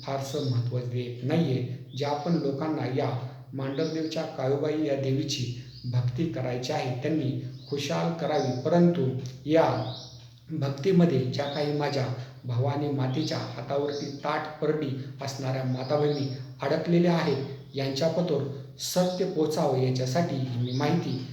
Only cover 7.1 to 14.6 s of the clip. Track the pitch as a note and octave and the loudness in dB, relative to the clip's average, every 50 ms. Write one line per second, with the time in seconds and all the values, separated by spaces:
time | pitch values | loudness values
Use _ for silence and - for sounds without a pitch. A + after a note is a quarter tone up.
7.1 | D#3+ D3 C3 B2+ - - - - - - - - D3 C#3 - - E3 E3 E3 E3+ | 0 2 2 0 -2 -2 -4 -8 -10 -12 -8 -6 -4 -4 -2 -2 0 0 0 0
8.1 | E3 - D3 C#3+ D3+ C#3+ C3 C3 A#2+ - - D#3 E3+ F3 F3 F3 E3+ - C3 B2+ | -2 -2 -2 0 2 2 2 0 0 0 2 4 6 8 8 8 6 4 2 0
9.1 | A#2+ - - - - - - C#3+ D#3 A3+ - - - - - - - - - - | 0 -2 -6 -8 -10 -6 0 4 6 6 6 4 2 0 -2 -4 -6 -8 -12 -14
10.1 | - - - - - - - - D#3+ C#3 C3 C3 C3 - - G3 F3+ E3+ E3+ D3+ | -16 -18 -20 -20 -20 -20 -12 -8 -4 -2 -2 -2 -2 0 2 4 6 8 8 8
11.1 | C#3 B2 B2 B2 A#2 C3+ C#3+ C#3+ - D#3 D3 D3 D3 C#3+ D3 C#3 C3 C3 B2+ B2+ | 6 4 2 2 0 -2 -2 -2 -2 -2 0 0 0 0 0 0 2 0 0 0
12.1 | - - - - - - - B2 A#2 A#2+ C3 C3+ C3 D3 D3 C#3+ C3+ C3 B2+ B2+ | -2 -4 -8 -10 -14 -10 -6 -2 0 2 2 2 2 2 0 0 0 2 0 2
13.1 | C3 D#3 - - C3 A#2+ A#2+ - - C3 B2+ - C#3+ C#3+ C#3+ D3 - - - C#3+ | 2 0 0 0 -2 -4 -4 -6 -8 -8 -4 -2 0 0 0 0 -2 -4 -6 -6
14.1 | - - - D3 D#3 D#3 - - - - | -8 -6 -4 -2 -2 -2 -2 -6 -6 -2